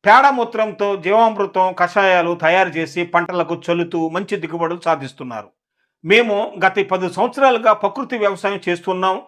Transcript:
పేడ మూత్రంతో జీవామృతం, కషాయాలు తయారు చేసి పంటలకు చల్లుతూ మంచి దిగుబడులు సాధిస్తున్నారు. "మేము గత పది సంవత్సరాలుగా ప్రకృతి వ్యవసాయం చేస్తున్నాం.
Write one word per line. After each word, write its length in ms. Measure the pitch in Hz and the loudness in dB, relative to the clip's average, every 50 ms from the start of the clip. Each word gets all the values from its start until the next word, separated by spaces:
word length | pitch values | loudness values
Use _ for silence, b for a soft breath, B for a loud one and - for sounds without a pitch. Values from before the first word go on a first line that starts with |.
| - | 6
పేడ 240 | 202 220 254 269 285 | 6 6 6 6 4
మూత్రంతో 640 | 262 247 233 226 - 220 220 214 196 - 202 202 196 | 2 2 -4 -4 -2 -4 -4 -4 -2 -4 -2 -2 -2
జీవామృతం, 800 | 185 156 180 208 226 233 226 220 202 196 175 - 190 185 185 185 - | -4 -2 2 4 4 4 2 2 -2 -6 -2 0 0 0 0 2 0
కషాయాలు 560 | 180 170 - 208 196 190 185 180 170 170 175 | -2 0 2 2 4 4 4 4 2 0 -2
తయారు 340 | 170 170 160 175 190 190 180 | 0 2 2 4 4 2 0
చేసి 360 | 151 165 160 139 139 175 175 | 0 -6 -6 -4 -4 -6 -6
పంటలకు 560 | 170 175 175 170 - 180 175 165 170 170 165 - - | 0 0 0 0 0 -2 -4 -2 -4 -4 -6 -2 -2
చల్లుతూ 380 | 175 175 170 170 175 170 160 160 | -2 -2 -2 -4 -4 -4 -4 -2
మంచి 260 | 160 180 196 - 202 | -4 -6 -4 -4 -6
దిగుబడులు 440 | 185 160 156 160 170 170 165 170 170 | -6 -6 -8 -4 -4 -4 -4 -4 -4
సాధిస్తున్నారు. 680 | - 170 160 147 135 127 - - 139 127 117 107 104 - _ _ _ _ _ _ _ _ _ _ - | 0 -2 -2 -2 -4 -14 -14 -14 -14 -12 -12 -12 -12 -14 _ _ _ _ _ _ _ _ _ _ 0
"మేము 500 | 160 202 233 240 220 208 202 220 - - 180 185 | 2 2 4 4 2 0 -2 -4 -6 -4 0 0
గత 240 | 190 190 202 196 196 | 0 2 0 -2 -2
పది 220 | 190 185 185 175 - | -2 -2 -2 -4 -2
సంవత్సరాలుగా 600 | 185 214 247 - 277 269 262 247 226 233 226 208 | -2 -2 -2 0 2 4 4 4 4 2 2 2
ప్రకృతి 440 | - - 202 - 262 262 - 254 | 2 0 -4 -4 -6 -8 -8 -4
వ్యవసాయం 420 | 226 208 196 196 175 - 196 202 190 - 185 | -2 -2 -2 -2 -2 -4 -4 -4 -4 -4 -4
చేస్తున్నాం. 520 | 175 170 - 196 185 185 185 190 190 233 - | -4 -4 -4 -6 -4 -2 0 -2 -2 -2 -6